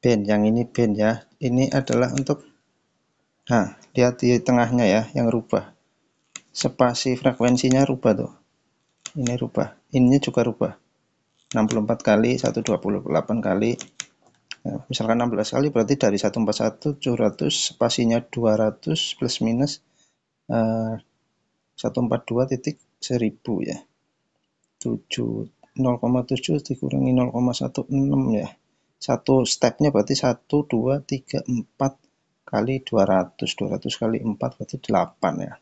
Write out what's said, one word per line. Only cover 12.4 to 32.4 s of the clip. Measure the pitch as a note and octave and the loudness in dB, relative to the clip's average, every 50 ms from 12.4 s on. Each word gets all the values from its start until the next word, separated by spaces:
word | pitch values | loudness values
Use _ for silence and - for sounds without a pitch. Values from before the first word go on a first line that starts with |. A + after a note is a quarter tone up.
| B2+ C3 - A#2 A2+ | 0 -2 -2 -2 0
dua | - G#2 F2+ | 0 -2 0
puluh | - G2 G#2 G2 - | 0 -2 -4 -2 -2
delapan | - D2+ D#2+ D#2+ - A2 A#2 G#2+ | -2 -2 -2 0 0 -4 -2 0
kali. | G2 F#2 G2 A2 A#2 A#2+ - - - _ _ - _ _ _ _ _ _ _ _ _ - _ | 0 0 0 0 -2 -2 -4 -8 -20 _ _ -18 _ _ _ _ _ _ _ _ _ -20 _
Nah, | _ - G2 - C3+ | _ -10 -10 -10 -10
misalkan | _ C3 - A2+ A2 A2+ A#2 | _ -6 -6 -2 -2 -2 -2
enam | A#2+ A#2+ A2 | -2 -2 -2
belas | - A2 - | -4 -4 -2
kali, | - C3 C#3 D3 C#3 | -2 -2 -2 0 0
berarti | A#2+ A2 G2+ C#3 C#3+ | 0 0 0 0 0
dari | - A2 G2 G2+ | 0 0 0 0
satu | - G#2 - B2 A2+ | -2 -2 -2 0 -2
empat | G2+ G#2+ - | -2 -2 -2
satu | A2+ A2 - - - D3+ C#3+ | -2 -4 -4 -4 -6 -6 -6
tujuh | C#3 - C3+ A#2+ A#2 | -4 -4 -4 -2 0
ratus, | - G#2 - - - C#3+ C#3 - - - - | 0 -2 0 -2 -4 -2 -2 -2 -4 -4 -2
spasinya | _ A#2+ A#2 - - A#2+ A#2 A#2 A#2 A#2 | _ -2 -2 0 0 0 2 0 0 -2
dua | _ - B2 A#2 A2+ G#2+ | _ -6 -2 0 2 2
ratus | G#2+ A2 G#2+ G#2 - - D#3 D#3 D#3+ - - - - | 2 2 0 -2 -4 -6 -4 -4 -4 -4 -6 -6 -6
plus | C3+ B2 - - A#2 | -4 -4 -4 -2 -2
minus, | A2+ A2+ A#2+ C#3 C#3+ - - _ _ _ _ _ _ _ _ _ _ _ _ _ | -2 0 0 -2 -2 -4 -10 _ _ _ _ _ _ _ _ _ _ _ _ _
eh, | - A#2 A#2 A2+ A2+ A2+ A2+ A2+ A2+ A2+ A2 - _ _ _ _ _ _ _ _ _ _ _ _ _ _ | -4 -2 0 0 0 0 -2 -2 -4 -6 -8 -10 _ _ _ _ _ _ _ _ _ _ _ _ _ _
satu | - - A#2 A2+ - B2 | -6 -6 -4 -2 0 0
empat | A2+ A#2+ A#2 - - | 0 -2 -4 -4 -2
dua | A2+ A#2+ B2+ | -2 -2 0
titik | C3 C3+ B2+ - - - _ _ _ _ _ | 0 -2 -4 -4 -6 -8 _ _ _ _ _
seribu | - - B2+ A#2+ A#2 A2+ G#2+ - _ - A2+ F2+ - | -8 -4 -2 0 0 -2 -2 -4 _ -4 -4 -4 -4
ya. | - - - - _ _ _ _ _ _ _ _ _ _ _ _ _ _ _ _ _ _ _ | -6 -8 -12 -14 _ _ _ _ _ _ _ _ _ _ _ _ _ _ _ _ _ _ _
Tujuh, | - A#2+ A2+ G#2+ _ _ - - A#2+ A2+ A2+ A2 A2 A2 _ _ _ _ _ - | -6 -6 -6 -6 _ _ -8 -6 -4 -4 -4 -6 -8 -12 _ _ _ _ _ -2
nol | C3 B2+ B2 A#2+ | 0 0 0 0
koma | - A#2+ B2+ B2+ B2 | 0 0 0 0 0
tujuh | - C3+ B2+ - - D#3+ D3 | -2 -4 -4 -2 -2 -2 -2
dikurangi | C#3 - C3 - - C#3 - C#3 C3+ C3 B2+ | -2 -6 -8 -6 -4 -4 -2 0 2 2 2
nol | B2+ B2 B2 A2 | 2 2 0 0
koma | A#2 B2 B2 | 0 0 0
satu | A#2+ - C3+ C3+ - - C3 - | 0 -2 -4 -4 -4 -6 -6 -2
enam | C#3+ C#3 C#3 C#3 C#3+ C3+ C3 B2+ A2+ | 0 0 2 2 2 0 2 2 0
ya. | G#2 - - - _ _ _ _ _ _ _ _ _ | 0 -2 -6 -10 _ _ _ _ _ _ _ _ _
Satu | - - B2+ B2 _ - C3+ C3 B2 - | -4 -4 -4 -2 _ 2 4 4 4 2
stepnya | - - - A#2 - - D3 D3+ | 0 2 2 0 2 2 0 2
berarti | C#3 - G#2+ - C#3 | 4 2 2 2 0
satu, | - - B2+ A#2 - _ _ - D3 D3 D3 | 0 0 0 0 -2 _ _ -2 -2 0 0
dua, | - A2+ A2+ B2+ C3+ D3 | -2 0 0 0 -2 -2
tiga, | C#3 - C#3+ C3 - _ - - | -2 -6 -8 -8 -6 _ -6 -6
empat | - - B2+ A#2 - _ _ _ C#3 C#3 - _ _ _ _ _ _ _ _ _ | -4 -2 -4 -4 -4 _ _ _ -2 -2 -2 _ _ _ _ _ _ _ _ _